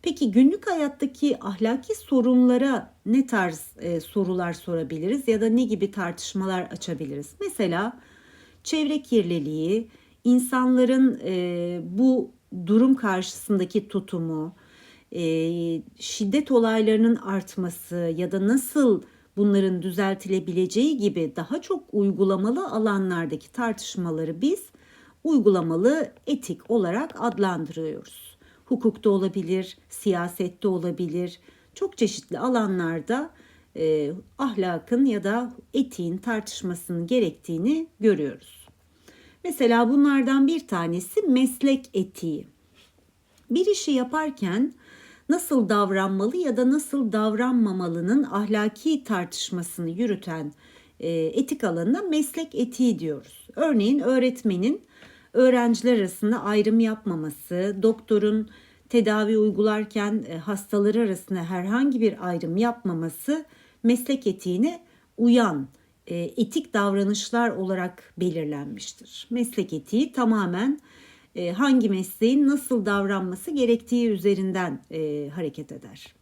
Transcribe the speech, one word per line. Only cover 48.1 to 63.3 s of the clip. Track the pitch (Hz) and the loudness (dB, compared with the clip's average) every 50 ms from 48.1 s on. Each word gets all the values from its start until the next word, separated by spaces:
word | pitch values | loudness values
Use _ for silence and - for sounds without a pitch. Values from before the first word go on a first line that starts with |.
| 240 285 269 | 2 2 2
ahlaki | - - 202 214 202 214 208 208 220 220 - - 320 311 285 - | 0 -2 -4 0 0 0 0 0 -2 -4 -2 -2 -2 -2 -2 -2
tartışmasını | - 220 180 160 - - - - - 190 180 170 - - - 170 165 | -4 -4 -4 -4 -6 -8 -10 -8 -6 -6 -6 -6 -8 -8 -6 -6 -6
yürüten, | 165 190 240 226 202 190 - 175 160 160 147 147 147 _ _ - _ - _ _ _ _ | -2 -2 -2 -2 -2 -4 -6 -10 -8 -8 -8 -10 -12 _ _ -20 _ -20 _ _ _ _
e, | - 165 | -6 -4
etik | 170 165 160 160 - - 269 - 302 277 - | -2 -2 -2 0 0 -2 -2 -2 -4 -4 -2
alanına | 190 170 170 170 208 269 381 | -2 -2 0 0 0 0 0
meslek | 415 359 311 302 294 - - 330 330 - - | 0 -2 0 0 0 -2 -4 -8 -8 -6 -4
etiği | - 247 240 - - 254 240 208 143 | -4 -4 -4 0 0 2 2 2 0
diyoruz. | 165 156 147 135 - - - - - - - | -4 -6 -6 -8 -10 -20 -20 -20 -20 -14 -4
Örneğin | 208 302 320 285 220 202 220 277 294 | -2 0 2 4 4 4 4 2 2
öğretmenin | 254 240 262 262 247 254 254 - - 220 185 175 190 247 320 - - _ _ - - - - - _ _ - | 2 2 2 4 2 2 0 0 -2 -2 0 0 0 0 -2 -2 -6 _ _ -20 -20 -20 -20 -20 _ _ 2
öğrenciler | 233 254 262 254 247 240 233 233 190 220 247 247 | 4 6 6 6 4 4 2 2 2 2 2 2
arasında | 220 190 180 - - 208 208 233 196 - | 2 2 -2 -2 -2 -2 0 0 0 -2
ayrım | 202 208 208 202 220 220 226 | 0 2 2 4 4 4 4
yapmaması, | 226 220 220 220 - 202 175 160 156 151 147 - - - 180 180 190 202 202 196 | 4 2 0 -4 -4 -4 -4 -4 -4 -6 -8 -10 -10 -6 -4 -2 -2 -2 -2 2
doktorun | 202 226 226 226 - - 220 208 202 214 214 220 214 - - - - _ _ _ _ _ | 2 0 0 0 -2 0 0 2 2 2 0 0 -2 -6 -12 -20 -20 _ _ _ _ _
tedavi | - 240 208 214 214 214 214 208 220 | 2 2 2 4 2 0 2 2 2
uygularken, | 214 214 214 196 196 208 214 214 214 214 214 - 214 202 208 214 214 - - | 4 4 2 2 2 0 0 0 -2 -4 -4 -4 -4 -2 -2 -2 -4 -4 -6
e, | 165 | -10
hastaları | 165 160 214 202 196 - - - 202 202 208 208 233 | -10 -6 -6 -6 -6 -6 -2 0 2 2 2 2 2
arasında | 233 202 185 180 - - 190 180 170 | 0 0 -2 -6 -6 -6 -6 -6 -4
herhangi | 165 185 180 180 196 214 247 269 285 247 233 | -4 -4 -4 -2 -2 0 0 0 0 0 2
bir | 226 208 196 - 180 | 0 0 0 -2 -6
ayrım | 180 175 165 - 165 165 | -4 -4 -4 -4 -4 0
yapmaması | 196 226 240 233 240 _ 185 170 160 165 160 - - - - | 0 0 0 -2 -4 _ -4 -4 -4 -4 -6 -8 -8 -4 -4